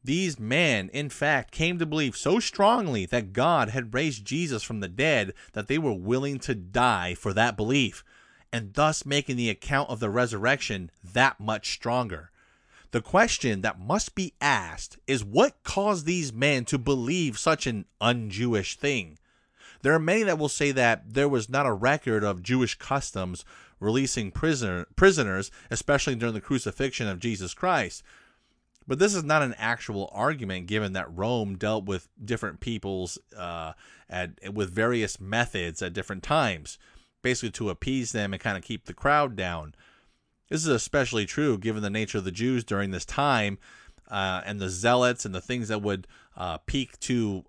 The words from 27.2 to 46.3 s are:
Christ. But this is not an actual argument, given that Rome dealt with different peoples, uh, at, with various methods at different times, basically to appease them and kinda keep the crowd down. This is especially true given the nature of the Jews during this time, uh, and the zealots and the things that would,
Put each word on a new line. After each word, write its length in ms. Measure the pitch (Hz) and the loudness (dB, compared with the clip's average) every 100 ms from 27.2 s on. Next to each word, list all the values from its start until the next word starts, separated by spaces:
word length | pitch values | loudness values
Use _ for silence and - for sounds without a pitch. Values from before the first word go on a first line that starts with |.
| 120 95 90 | -4 -4 -6
Christ. 480 | - 185 156 92 - - - _ _ _ _ _ _ - | -4 0 0 0 -8 -18 -20 _ _ _ _ _ _ -4
But 120 | 135 | 2
this 160 | 208 | 4
is 80 | 190 | 2
not 180 | 151 156 | 2 2
an 140 | 131 - | 2 0
actual 540 | 110 120 - 98 - | -2 -2 -4 -4 -4
argument, 540 | 98 131 147 98 92 87 | 0 0 0 -4 -6 -2
given 260 | 107 101 | 0 0
that 180 | 92 80 | -2 -6
Rome 460 | 85 110 120 101 95 | -4 0 0 -2 -2
dealt 280 | 107 110 | 0 0
with 220 | 98 92 - - | -2 -6 -6 -16
different 360 | 110 113 101 80 | -6 -4 -4 -6
peoples, 580 | 117 110 98 95 87 - _ | -8 -6 -4 -4 -4 -8 _
uh, 380 | 107 87 85 80 - - - _ | -12 -10 -8 -10 -14 -20 -20 _
at, 460 | 90 90 - 95 | -8 -8 -10 -10
with 160 | 104 95 | -4 -2
various 500 | 98 117 120 104 - | 0 2 2 -2 -6
methods 600 | 95 113 120 98 85 78 | -4 -2 -2 -2 -4 -4
at 120 | 90 | -6
different 280 | 92 - 95 | -6 -8 -10
times, 560 | - 156 120 82 69 - _ - _ _ | -2 0 2 -2 -10 -18 _ -20 _ _
basically 260 | 127 123 113 | -2 0 -4
to 180 | - 104 | -4 -4
appease 400 | 85 131 131 113 | -2 -2 -2 -2
them 200 | 110 101 | -2 -2
and 100 | 95 | -2
kinda 200 | 110 95 | -4 -4
keep 240 | - 110 | -6 -10
the 80 | - | -10
crowd 420 | - 139 147 139 | -2 2 4 2
down. 380 | 98 90 82 76 - _ _ _ _ _ _ - | -2 -4 -4 -8 -18 _ _ _ _ _ _ -6
This 120 | 156 | -2
is 60 | 165 | 2
especially 580 | 160 - 143 123 113 | 2 2 0 2 0
true 320 | 98 143 151 101 | 0 0 2 2
given 240 | 110 107 | 0 -2
the 80 | 104 | -2
nature 300 | 110 107 107 | -2 -2 -2
of 60 | |
the 60 | 95 | -4
Jews 320 | 92 123 123 | -2 0 0
during 280 | - 101 98 | 0 -2 0
this 140 | 92 | -4
time, 520 | - - 143 120 101 98 - - - _ - | -4 0 2 4 2 -4 -12 -20 -20 _ -8
uh, 360 | 101 95 82 | -2 -2 -2
and 140 | 98 104 | -6 -4
the 100 | 92 | -4
zealots 560 | 90 117 123 123 120 | 0 4 6 4 2
and 80 | 104 | -6
the 80 | 92 | -8
things 260 | - 123 110 | -4 -4 -2
that 120 | 107 | -2
would, 240 | 101 95 - - _ | 0 -2 -6 -20 _